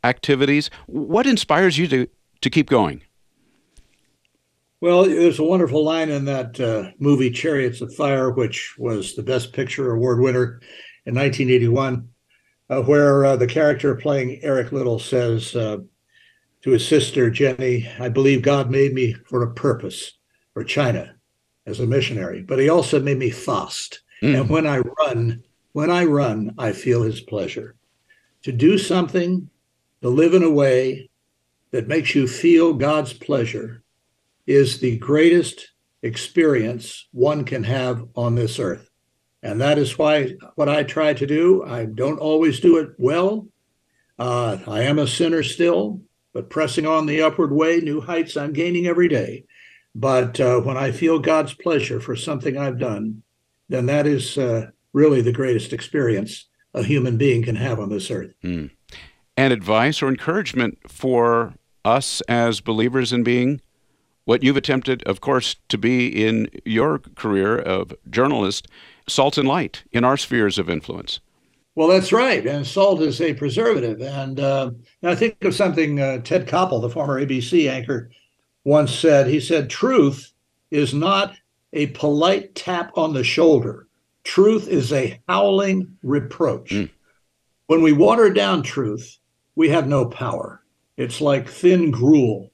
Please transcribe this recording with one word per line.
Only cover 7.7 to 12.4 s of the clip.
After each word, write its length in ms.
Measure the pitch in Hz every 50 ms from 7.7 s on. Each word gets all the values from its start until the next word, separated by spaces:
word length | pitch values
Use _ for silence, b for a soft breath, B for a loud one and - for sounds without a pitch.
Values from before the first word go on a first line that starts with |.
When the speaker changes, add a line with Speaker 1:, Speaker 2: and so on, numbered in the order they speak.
| 120 -
Speaker 2:
of 140 | 120 - -
Fire*, 340 | - 151 139 139 131 131 127
which 460 | 120 131 120 107 - - - - -
was 380 | - 120 120 113 101 95 - -
the 80 | - 117
Best 280 | 127 131 123 120 -
Picture 400 | - - 131 - - - 135 123
Award 280 | 117 113 123 127 120 117
winner 420 | 127 131 123 127 123 120 120 B B B B B B B B B B
in 80 | 123 120
nineteen 340 | 127 143 139 139 - 135 127
eighty-one, 580 | 127 123 120 117 117 135 135 131 123 120 - - _ _ _ _ _ _